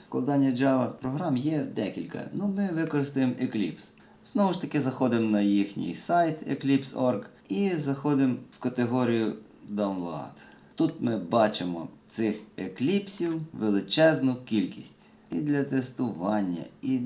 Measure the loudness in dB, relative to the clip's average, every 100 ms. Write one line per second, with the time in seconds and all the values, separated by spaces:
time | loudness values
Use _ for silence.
0 | -8 -4 0 2 2 2 2 2 0 -4
1 | -6 -4 -2 0 0 -2 -2 -4 -4 -4
2 | -8 -8 -8 -4 -2 0 -2 0 0 0
3 | 0 2 0 0 -2 0 -2 -4 -14 -20
4 | -20 -20 -4 2 2 2 -2 0 0 2
5 | 2 2 2 4 4 4 2 -2 -6 -6
6 | 0 2 2 0 -4 -2 2 2 0 -2
7 | 0 0 -4 -14 -4 0 0 0 -2 -2
8 | 2 4 4 0 -6 -8 -4 0 0 2
9 | 2 2 0 -2 -10 -20 -8 -2 -2 -2
10 | -4 -6 -10 -14 -20 -20 -10 0 0 0
11 | -2 -2 0 4 4 2 -4 -6 -10 -14
12 | -12 -2 -2 -2 -8 -10 -10 -4 0 0
13 | 0 -4 -4 -4 -6 -4 0 0 2 4
14 | 6 6 2 0 0 0 0 -4 -16 -18
15 | -20 -20 -8 -4 0 0 0 -2 -2 -4
16 | -4 -2 0 0 0 -4 -8 -8 -2 -2